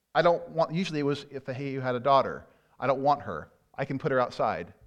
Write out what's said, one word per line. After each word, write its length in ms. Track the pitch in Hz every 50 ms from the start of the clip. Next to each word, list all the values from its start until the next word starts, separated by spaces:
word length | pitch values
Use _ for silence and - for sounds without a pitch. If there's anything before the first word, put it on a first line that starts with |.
| _ _ _
I 80 | 160
don't 240 | 160 175 175 170 - -
want, 240 | 160 160 165 - 156
usually 260 | 170 196 160 151 147
it 40 | 143
was 220 | 143 143 - - -
if 160 | 135 135 - -
he 280 | 127 123 143 139 135
had 200 | 135 127 127 127
a 40 | 123
daughter, 460 | 117 143 139 135 117 95 76 65 - - _ _ _ _ _ _
"I 80 | - 131
don't 140 | 139 135
want 200 | 135 143 143 143
her. 280 | - 113 87 76 - - _ _ _ _ _
I 100 | - 139
can 140 | - 135 131
put 120 | - 156
her 80 | 135 127
outside 540 | 123 - - - 143 113 95 80 87 - - _ -